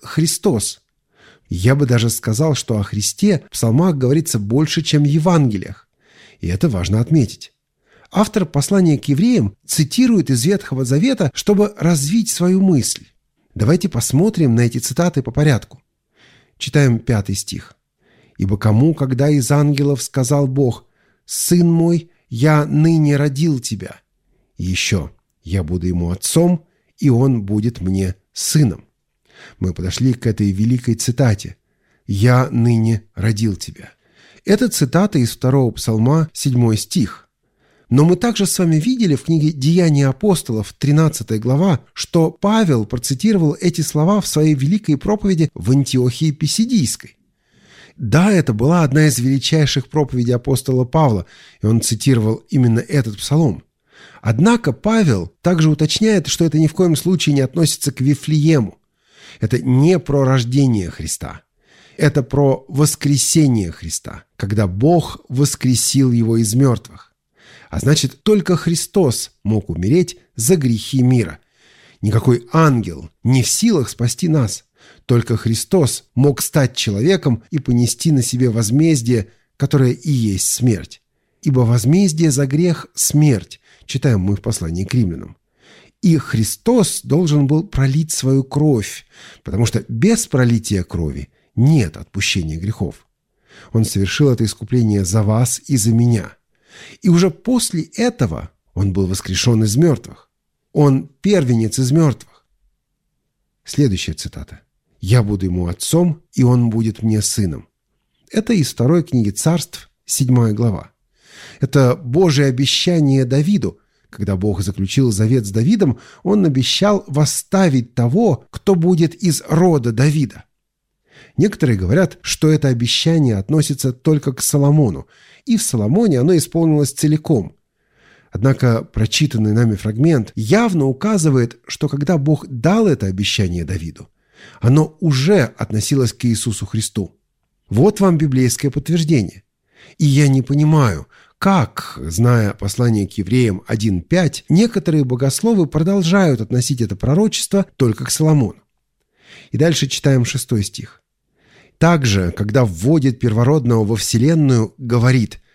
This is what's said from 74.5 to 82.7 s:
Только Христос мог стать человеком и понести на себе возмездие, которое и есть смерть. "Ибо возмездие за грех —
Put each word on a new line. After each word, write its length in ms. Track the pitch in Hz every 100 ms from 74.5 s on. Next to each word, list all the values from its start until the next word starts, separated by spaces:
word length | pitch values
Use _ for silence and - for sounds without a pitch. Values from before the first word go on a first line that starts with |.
| - - _ _ _ -
Только 320 | 120 107 110
Христос 680 | 113 113 - 190 131 - - -
мог 260 | 143 135
стать 340 | - 156 127 -
человеком 680 | - 101 143 190 143 113 -
и 80 | 156
понести 520 | - 120 117 - 170
на 120 | 143
себе 260 | 123 123 127
возмездие, 800 | 113 104 135 165 147 117 120 98 _ _ -
которое 360 | 139 147 127
и 180 | 147 160
есть 420 | 135 110 95 -
смерть. 520 | - 120 98 82 - _ _ _ _
"Ибо 160 | - 127
возмездие 720 | 117 120 113 175 196 156 165
за 160 | 131 139
грех — 400 | 147 175